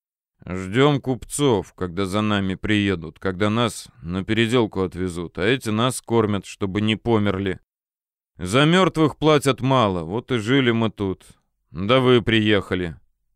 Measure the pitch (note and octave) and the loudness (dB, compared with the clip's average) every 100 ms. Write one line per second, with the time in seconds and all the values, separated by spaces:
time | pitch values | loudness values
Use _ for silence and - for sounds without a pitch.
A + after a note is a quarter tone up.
0 | _ _ _ _ - F2+ F#2 A2+ C#3+ C3+ | _ _ _ _ -10 -8 -2 2 4 2
1 | B2+ B2+ - - C#3+ G2+ - - F#2 E2+ | -2 -6 -6 -2 2 2 -2 -8 -8 -4
2 | F#2+ G#2 G#2+ G2+ F#2+ F#2 G2+ G#2 G2+ F2+ | -2 -2 0 0 -2 -4 -2 0 0 -2
3 | D#2+ - F#2+ F2+ G#2 A2 A#2 - - - | -6 -8 -6 -2 -2 0 -2 -4 -14 -16
4 | E2 F#2+ F#2+ A2 A2+ B2+ A2 F#2+ F#2 E2+ | -8 -6 -2 0 2 2 0 -2 -4 -4
5 | F#2 E2+ E2 - G2 C3 A2+ G#2+ B2+ - | -6 -6 -10 -4 -2 -2 -2 -2 -2 -4
6 | - A#2 G#2+ G2+ - - G2+ G2 G#2+ A2 | -2 0 2 -2 -8 -8 -6 -2 -2 -2
7 | A#2+ A2 G#2 F#2 G2 F2 _ _ _ _ | 0 0 0 -2 -4 -6 _ _ _ _
8 | _ _ _ - F2+ B2 D3+ F3+ F3 D#3 | _ _ _ -12 -2 2 4 4 2 2
9 | D#3 - D3+ D3+ C#3 - C3 C3 G#2 F2+ | 0 2 2 2 2 0 0 2 2 0
10 | D#2+ A2 - A#2+ G#2 C#3 B2 A2+ A2 - | -4 -6 -4 -4 0 2 2 2 -2 -2
11 | G2 F#2 - _ _ _ _ D2+ G2 C3 | -6 -6 -14 _ _ _ _ -6 0 2
12 | B2+ B2 G#2 A2 G#2+ G2+ - F#2 E2+ - | 6 4 4 2 4 2 0 -4 -4 -10
13 | _ _ _ | _ _ _